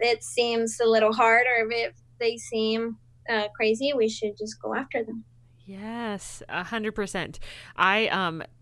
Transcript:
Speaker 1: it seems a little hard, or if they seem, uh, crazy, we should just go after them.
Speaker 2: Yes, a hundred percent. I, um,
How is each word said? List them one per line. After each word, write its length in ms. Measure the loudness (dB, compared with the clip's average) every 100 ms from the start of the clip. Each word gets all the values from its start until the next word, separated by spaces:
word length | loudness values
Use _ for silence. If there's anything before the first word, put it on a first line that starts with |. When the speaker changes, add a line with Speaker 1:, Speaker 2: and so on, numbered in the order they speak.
Speaker 1:
it 220 | 0 0
seems 560 | -2 -2 0 0 -2 2
a 60 | 4
little 260 | 6 4
hard, 340 | 6 6 6 6
or 240 | 2 0
if 240 | -2 -4 -6 _ _
they 180 | -2 -2
seem, 600 | -6 -2 0 0 -2 -6 _ _ -4
uh, 200 | -2 -2
crazy, 380 | 0 0 2 0
we 160 | 2 2
should 280 | 0 -6 -6
just 240 | -10 -8
go 140 | -6
after 300 | -4 -4 -6
them. 200 | -6 -8 -12 _ _ _
Speaker 2:
Yes, 800 | -18 -12 -10 -6 -6 -6 -8 -14 -8
a 160 | -6
hundred 280 | -4 -4 -4
percent. 440 | -4 -4 -4 -6 -8 -12 -14 -14 2
I, 320 | 4 4 2
um, 340 | 0 -2 -4 -12 _